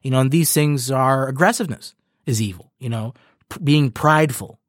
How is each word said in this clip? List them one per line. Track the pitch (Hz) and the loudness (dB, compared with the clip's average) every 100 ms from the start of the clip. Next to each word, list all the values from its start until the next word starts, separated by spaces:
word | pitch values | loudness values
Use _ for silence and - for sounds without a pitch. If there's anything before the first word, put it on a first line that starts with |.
You | 135 | 0
know, | 131 | 0
and | 131 | 2
these | 160 156 | 2 2
things | 151 151 143 120 | 2 2 0 -2
are | 131 131 135 135 | 0 2 2 -2
aggressiveness | 135 180 240 185 - - _ _ _ | 0 0 0 -6 -8 -14 _ _ _
is | - 113 | -6 -4
evil, | 107 87 - _ | -4 -8 -20 _
you | 123 | -8
know, | 113 110 - _ _ _ | -6 -8 -12 _ _ _
p-, | - | -6
being | 143 151 139 | 2 2 2
prideful | - 147 156 156 120 101 - | 2 2 4 2 -2 -12 -18